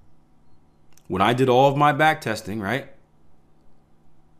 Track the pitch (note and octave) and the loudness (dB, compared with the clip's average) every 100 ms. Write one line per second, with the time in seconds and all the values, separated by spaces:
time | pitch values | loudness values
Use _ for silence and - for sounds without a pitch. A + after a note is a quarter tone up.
0 | - - _ _ - - _ _ - - | -20 -20 _ _ -20 -20 _ _ -20 -20
1 | - F#2 G2+ B2+ C3 B2 C#3 C#3 D3 C#3 | -8 -2 0 2 2 4 4 2 0 2
2 | D#3 D3+ B2 G#2+ - G#2+ G2 A#2+ - - | 0 0 -6 -8 -8 -8 -6 -6 -8 -20
3 | _ _ - - _ _ - - _ _ | _ _ -20 -20 _ _ -20 -20 _ _
4 | - - - - | -20 -20 -20 -20